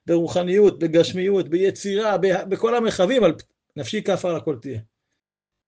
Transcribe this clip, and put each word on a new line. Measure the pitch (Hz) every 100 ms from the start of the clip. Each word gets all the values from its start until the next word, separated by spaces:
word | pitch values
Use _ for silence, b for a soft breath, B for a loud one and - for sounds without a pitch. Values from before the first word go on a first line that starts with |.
| -
ברוחניות, | 170 165 185 180 196 202 -
בגשמיות, | 165 165 160 185 190 196 143
ביצירה, | 170 190 - 202 196 220 185
בה-, | 190 180 190
בכל | 190 226 240
המרחבים, | 226 - 185 262
על | 190 101 - _ _ -
נפשי | 127 214
כעפר | 202 180 180
לכל | 160 160 123
תהיה. | 139 113 110 _ _ _ _ _ _ _